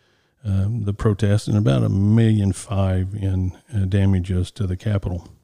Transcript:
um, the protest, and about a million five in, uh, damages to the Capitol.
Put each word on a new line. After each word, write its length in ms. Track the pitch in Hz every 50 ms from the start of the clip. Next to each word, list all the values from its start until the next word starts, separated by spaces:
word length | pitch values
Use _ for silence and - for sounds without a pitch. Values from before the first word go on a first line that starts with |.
| _ _ _ _ _ _ _ _ -
um, 400 | 107 98 98 98 101 113 120 107
the 100 | 101 101
protest, 540 | - - 117 104 - - 101 101 104 - -
and 100 | - 104
about 260 | 104 127 135 131 113
a 60 | 107
million 640 | 101 98 98 104 107 113 113 110 110 107 101 98 92
five 640 | - - - 101 98 98 95 92 92 92 92 101
in, 420 | 107 98 98 92 92 92 92 - - _ _ -
uh, 120 | 101 95
damages 640 | 92 98 101 98 98 98 92 85 - 90 90 90 -
to 160 | - - 107 90
the 100 | 90 87
Capitol. 520 | - 110 104 98 - 95 90 90 - - - _